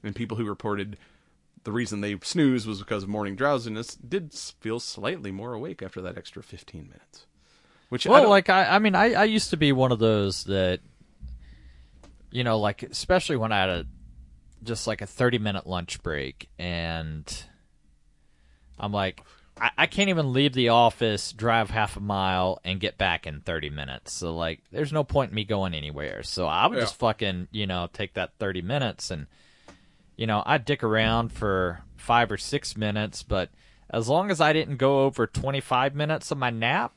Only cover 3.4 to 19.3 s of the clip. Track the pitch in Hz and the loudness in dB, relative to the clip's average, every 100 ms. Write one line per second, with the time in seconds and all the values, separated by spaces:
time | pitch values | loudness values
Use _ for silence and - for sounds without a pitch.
3.4 | 139 139 117 107 120 - 120 190 156 - | 0 0 -4 -8 -10 -14 -6 -6 -6 -14
4.4 | - - 110 117 - - 104 - 101 95 | -16 -10 -6 -6 -8 -8 -6 -6 -8 -10
5.4 | 117 117 151 - 95 - 90 90 - - | -10 -10 -10 -10 -12 -10 -10 -12 -14 -18
6.4 | - 95 - 82 73 - _ - _ _ | -18 -20 -18 -18 -18 -20 _ -20 _ _
7.4 | _ _ _ _ _ 127 - 262 240 196 | _ _ _ _ _ -4 6 8 10 8
8.4 | 185 190 185 196 214 185 220 233 220 214 | 6 4 6 4 4 4 4 4 4 2
9.4 | - 165 147 131 131 117 113 107 98 92 | 0 2 4 4 4 4 4 4 2 -2
10.4 | - 98 92 90 - _ _ _ - - | -2 2 2 0 -6 _ _ _ -16 -16
11.4 | - - - - - - - - - 123 | -18 -20 -20 -20 -20 -20 -20 -20 -12 -4
12.4 | 120 110 104 104 - - - 180 - 139 | 0 2 2 -2 -8 -10 2 2 2 -2
13.4 | 110 104 92 87 78 - - - - - | 2 2 2 0 -6 -14 -20 -20 -20 -20
14.4 | - - 110 110 - 104 101 - 123 120 | -20 -16 -8 -6 -4 -6 -8 0 2 2
15.4 | 107 98 - 90 85 - - 76 67 - | 0 -4 -4 -6 -6 -8 -6 -4 -6 -10
16.4 | - - 87 85 82 82 78 78 73 - | -20 -10 -6 -4 -4 -6 -6 -10 -10 -14
17.4 | - _ _ _ _ _ _ _ _ _ | -14 _ _ _ _ _ _ _ _ _
18.4 | _ _ _ - 107 101 95 - - | _ _ _ -10 -4 0 -2 -4 -20